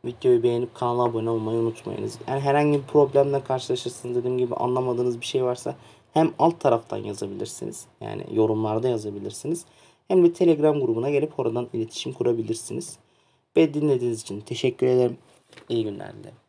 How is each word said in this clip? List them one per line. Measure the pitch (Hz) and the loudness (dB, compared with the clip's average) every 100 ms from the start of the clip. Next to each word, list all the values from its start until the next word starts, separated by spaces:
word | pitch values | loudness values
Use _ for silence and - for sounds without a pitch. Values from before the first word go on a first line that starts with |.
videoyu | 120 120 131 123 | -10 -2 4 4
beğenip | 120 120 123 | 4 0 -4
kanala | - 123 120 | -4 -2 2
abone | 120 113 113 | 0 0 -2
olmayı | 113 110 117 | -2 -2 -2
unutmayınız. | 113 113 104 104 104 - - | -2 -4 -10 -8 -8 -10 -6
Yani | 139 | -2
herhangi | 139 143 147 147 | 2 2 4 0
bir | |
problemle | 139 147 139 139 143 139 | 2 4 6 4 4 0
karşılaşırsınız, | 135 131 - 127 - - 123 123 | -2 -4 -2 -4 -4 -10 -4 -2
dediğim | 120 127 | 0 0
gibi | 123 | 0
anlamadığınız | - 123 127 127 120 123 120 | 0 0 0 0 0 -2 -2
bir | - | -4
şey | 135 | 0
varsa | 127 123 - 117 - - _ | 0 -2 -6 -10 -16 -20 _
hem | 156 165 - | 2 2 2
alt | 165 170 | 0 2
taraftan | 139 117 - 104 | 0 0 -2 -8
yazabilirsiniz. | 101 98 101 98 107 - 55 - - _ | -8 -8 -8 -8 -10 -8 -10 -12 -18 _
Yani | 53 50 - | -12 -10 -4
yorumlarda | 110 107 110 110 110 123 | 0 2 2 0 0 0
yazabilirsiniz. | 117 107 101 101 - 139 170 - _ _ _ _ | -2 -4 -8 -10 -10 -6 -6 -8 _ _ _ _
Hem | 185 | 6
de | 175 | 6
Telegram | 170 175 151 151 147 | 6 4 6 6 4
grubuna | 123 113 131 | 0 0 0
gelip | 143 151 - | 0 0 -2
oradan | 120 113 120 | -2 -2 -4
iletişim | 117 113 - 135 | -6 -6 -6 -10
kurabilirsiniz. | 131 120 117 110 113 - - - - _ _ _ _ _ - | -2 0 0 -2 -6 -6 -10 -10 -16 _ _ _ _ _ 2
Ve | 160 | 2
dinlediğiniz | 147 147 131 120 113 | 2 0 2 0 -4
için | - 101 | -8 -12
teşekkür | 107 117 131 127 127 | -10 -2 -2 0 2
ederim. | 127 123 120 _ _ _ - - | 4 2 0 _ _ _ -20 -4
İyi | 117 | -2
günler | 110 98 98 | -2 -6 -12
dilerim. | - - - | -14 -18 -20